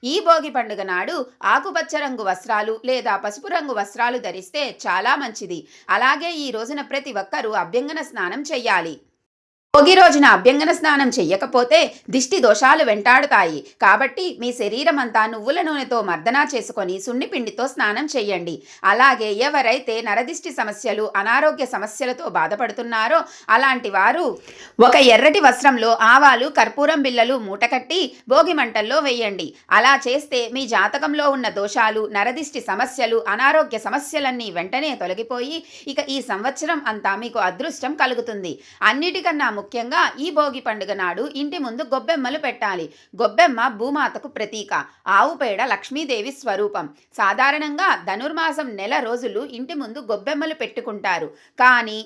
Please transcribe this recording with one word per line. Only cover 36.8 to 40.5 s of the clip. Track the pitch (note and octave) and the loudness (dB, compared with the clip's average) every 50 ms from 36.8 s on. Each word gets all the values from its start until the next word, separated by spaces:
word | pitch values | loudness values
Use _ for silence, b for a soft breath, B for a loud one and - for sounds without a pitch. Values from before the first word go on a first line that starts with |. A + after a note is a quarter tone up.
| C#4+ A3+ | -4 -6
అంతా | G#3+ G#3 F#3+ G3 G3 | -6 -6 -4 -4 -4
మీకు | G3+ A#3 A#3+ - A#3 | -6 -6 -8 -6 -4
అదృష్టం | G3 F#3 F3+ F3+ C4 E4 - - - B3+ D4+ | -4 -4 -4 -6 -8 -10 -8 -8 -8 -6 -4
కలుగుతుంది. | - C4+ C4 B3+ A#3 - - A3 G3+ F#3 F3 C#3 - B B B B | -2 -2 -2 -2 -4 -6 -8 -8 -8 -8 -8 -10 -10 B B B B
అన్నిటికన్నా | B G#3 A3+ C4+ D#4 F4+ F4 F#4+ D4+ F4+ D#4+ D4 C#4+ A#3+ G#3+ G#3 | B 2 2 2 0 -4 -4 -2 -2 -2 -2 -2 -2 -2 -4 -6
ముఖ్యంగా | G3+ - - A#3+ A#3 A#3+ C#4 F4 F4 - - A#3+ | -8 -8 -8 -8 -6 -4 -2 0 0 0 -2 -6
ఈ | C#4 F4 | -8 -4
భోగి | D4+ D4+ D4+ C#4+ | -2 0 0 -2